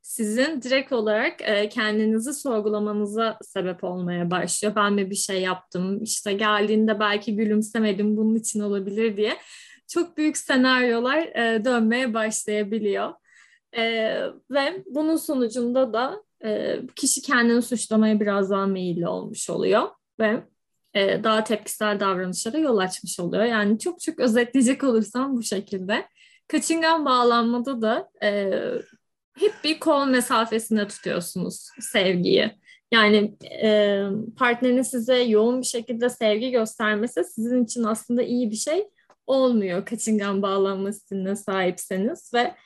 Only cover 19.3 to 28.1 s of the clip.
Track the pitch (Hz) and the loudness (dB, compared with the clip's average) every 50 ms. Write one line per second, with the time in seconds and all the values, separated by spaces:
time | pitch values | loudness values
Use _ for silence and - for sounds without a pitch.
19.3 | - - - - - - - 190 196 226 320 427 - _ _ _ _ - 220 214 | -10 -10 -8 -6 -4 -2 2 2 2 2 2 0 -6 _ _ _ _ -2 0 0
20.3 | 220 - - _ _ _ _ _ _ _ _ _ - 208 196 196 196 - 214 226 | 0 -2 -4 _ _ _ _ _ _ _ _ _ -2 0 2 2 2 0 2 2
21.3 | 220 220 220 - 220 202 - - - - 214 214 208 202 202 190 190 180 185 185 | 2 2 0 0 -2 -4 -4 -6 -8 -4 -2 -2 -2 0 0 0 0 -2 -2 -6
22.3 | 180 - - 226 226 311 311 277 233 202 185 175 - - - 170 - - 175 170 | -6 -6 -6 -4 -2 0 0 2 2 2 0 0 -4 -8 -10 -10 -8 -6 -4 -2
23.3 | - 190 220 240 233 214 208 202 220 220 - 359 339 - - 320 320 - - 254 | 0 0 0 2 2 2 2 2 2 0 0 -4 -8 -6 -6 -8 -4 0 0 2
24.3 | 214 247 240 233 - 269 240 247 269 - 277 262 226 220 208 - - 247 269 277 | 4 2 2 2 4 4 4 4 2 2 2 2 2 2 2 0 -2 -4 -2 -2
25.3 | 269 240 220 - 208 190 202 - 202 190 185 185 220 294 392 - _ _ - _ | -2 -4 -4 -4 -4 -6 -6 -6 -8 -6 -4 -2 -4 -4 -4 -8 _ _ -20 _
26.3 | _ _ _ - - 302 - - 330 330 330 320 330 320 294 277 254 247 240 240 | _ _ _ -4 -2 -2 0 0 0 0 2 2 2 2 2 2 4 4 4 4
27.3 | 233 233 233 233 240 240 233 269 269 233 220 214 240 320 381 - | 4 4 4 2 0 0 -2 -4 -4 -2 0 0 0 0 -4 -8